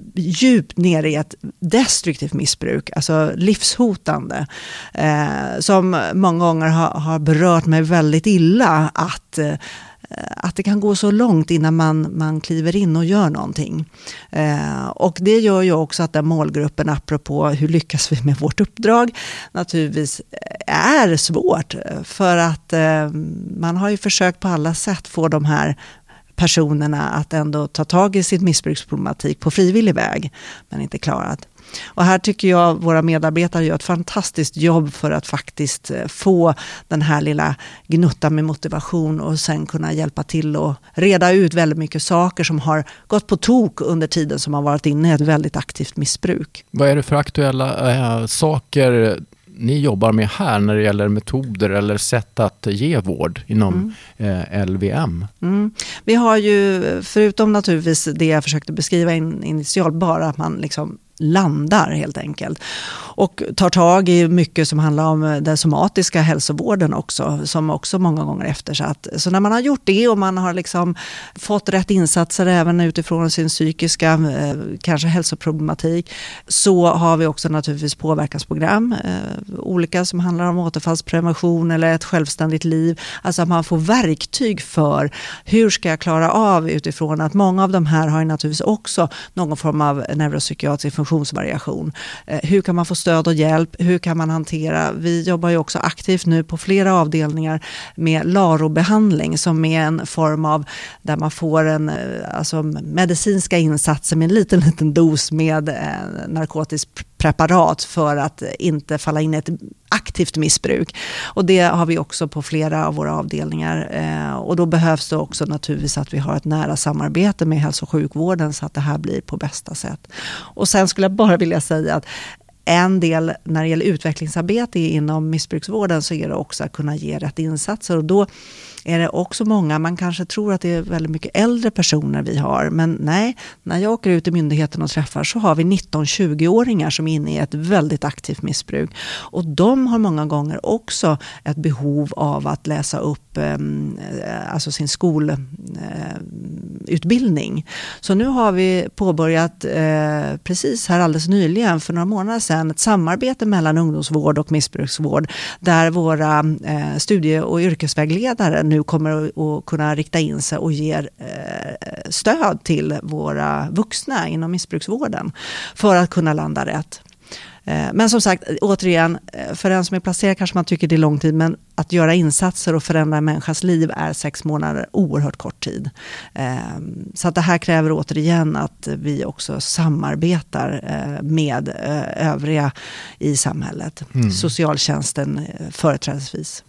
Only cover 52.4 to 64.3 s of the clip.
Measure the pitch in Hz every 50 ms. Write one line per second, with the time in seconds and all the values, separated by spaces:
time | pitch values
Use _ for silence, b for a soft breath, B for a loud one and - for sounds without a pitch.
52.4 | 110 95 - _ - 110 101 101 127 156 170 123 90 95 82 - 78 85 85 -
53.4 | - - 110 107 104 95 175 92 202 220 214 B B B B B 107 104 95 90
54.4 | - - 87 101 98 90 95 95 101 98 107 143 165 - 82 82 95 104 - _
55.4 | 175 175 196 202 208 214 220 B B B B B B B 226 240 240 226 220 214
56.4 | 208 208 208 202 196 196 190 185 175 - - - 190 - - 214 214 208 202 -
57.4 | 214 214 208 208 196 196 170 156 160 170 160 151 - 160 147 160 165 160 156 151
58.4 | 143 143 147 151 - - 156 156 151 - 180 170 170 170 165 160 160 160 151 -
59.4 | - 156 156 156 143 - - 190 175 165 160 165 185 175 165 160 160 156 143 147
60.4 | 156 160 151 - 160 147 - - 151 - - - _ _ _ - 160 151 170 190
61.4 | 190 156 147 147 147 156 202 214 - - 151 151 151 - 139 - 143 147 151 -
62.4 | 190 - 160 - B B B B B B B B B B B B 196 - - -
63.4 | - - - - 185 175 - 185 170 170 180 190 190 175 175 175 170 165